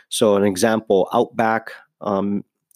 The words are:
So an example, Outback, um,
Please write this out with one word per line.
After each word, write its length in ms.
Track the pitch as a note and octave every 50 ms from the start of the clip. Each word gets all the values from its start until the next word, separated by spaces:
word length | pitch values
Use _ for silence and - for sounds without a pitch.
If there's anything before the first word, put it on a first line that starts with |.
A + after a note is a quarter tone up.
| _ _
So 260 | - - A#2+ G#2+ G2+
an 80 | G2 G2+
example, 640 | G#2 F#2+ F2+ A2+ A2+ A2 A2 A2 - G2+ F#2 - -
Outback, 600 | - A#2+ A#2+ - - A2+ A2+ A2 A2+ A2+ - - - - - _ _ _
um, 420 | - G#2 G2+ G2 G2 G2+ G2+ G2+ - - _ _ _ _ _